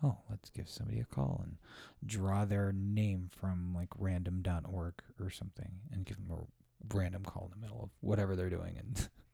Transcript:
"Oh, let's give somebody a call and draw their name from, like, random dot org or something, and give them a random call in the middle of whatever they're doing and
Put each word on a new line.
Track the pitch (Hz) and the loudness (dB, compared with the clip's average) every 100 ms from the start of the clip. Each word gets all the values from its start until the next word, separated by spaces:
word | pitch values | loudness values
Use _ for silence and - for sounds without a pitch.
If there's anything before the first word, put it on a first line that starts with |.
"Oh, | 147 - - | 2 2 -4
let's | 101 - | -10 -8
give | - - | -10 -8
somebody | - 107 113 | -6 -2 -2
a | 117 | -2
call | - 67 - | 0 2 0
and | 85 85 - - - - | -4 -10 -14 -18 -18 -10
draw | 104 107 98 98 | -4 0 4 4
their | 104 101 98 | 4 4 4
name | 98 101 104 104 92 90 | 4 2 4 4 2 -2
from, | - 92 90 87 87 | -2 0 0 0 0
like, | 92 - | -2 0
random | 95 90 90 92 | 2 2 2 2
dot | 90 85 90 | 2 0 0
org | 92 85 - - - | -2 -2 -6 -12 -6
or | 92 | -6
something, | - 92 - - 92 120 | -4 -8 -8 -8 -8 -6
and | 95 | -4
give | 92 98 | -4 -6
them | 92 82 | -6 -6
a | 78 - _ - 107 101 | -6 -14 _ -12 0 2
random | 90 92 | 2 0
call | 95 92 92 | -4 -6 -8
in | |
the | 98 110 | -8 -8
middle | 113 | -8
of | 101 - | -10 -4
whatever | 101 104 98 92 | 2 4 4 2
they're | 90 | 2
doing | 85 85 85 | 0 -2 -6
and | 107 - - - - | -4 -2 -4 -8 -20